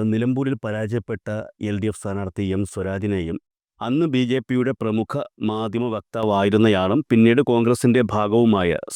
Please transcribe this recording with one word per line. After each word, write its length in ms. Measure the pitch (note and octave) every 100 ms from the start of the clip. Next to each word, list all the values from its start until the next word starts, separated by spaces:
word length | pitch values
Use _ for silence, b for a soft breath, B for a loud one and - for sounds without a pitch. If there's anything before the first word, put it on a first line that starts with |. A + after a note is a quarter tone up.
| A2
നിലമ്പൂരിൽ 440 | A2 B2 B2+ C3+ B2+
പരാജയപ്പെട്ട 640 | A2 G#2+ G#2+ A#2 G#2+ G#2+ G#2+ G#2+ - - G#2
എൽ 80 | G#2
ഡി 80 | G#2+
എഫ് 100 | -
സ്ഥാനാർത്ഥി 460 | G#2 G2+ F#2+ G#2 F#2+ F#2+
എം 80 | G2
സ്വരാജിനെയും 680 | G2+ F#2+ G2 G#2 F#2+ E2 - - _ _ -
അന്ന് 280 | A2+ C#3+ E3
ബി 80 | C3 B2
ജെ 100 | B2+
പിയുടെ 340 | A#2+ B2+ B2 B2
പ്രമുഖ 420 | A2 A2 A2 C#3+ - - A2
മാധ്യമ 340 | A2 A2 A2+ B2
വക്താവായിരുന്നയാളും 1040 | G#2+ - A2+ A2 G2 G2+ G#2+ A2 F#2+ F#2+ C3+ -
പിന്നീട് 320 | A2+ A2+ B2
കോൺഗ്രസിന്റെ 600 | C3 A#2 A#2 A#2+ B2 A#2+ G#2
ഭാഗവുമായ 680 | G#2 G#2 A2+ A#2 G2 F2 D#2 -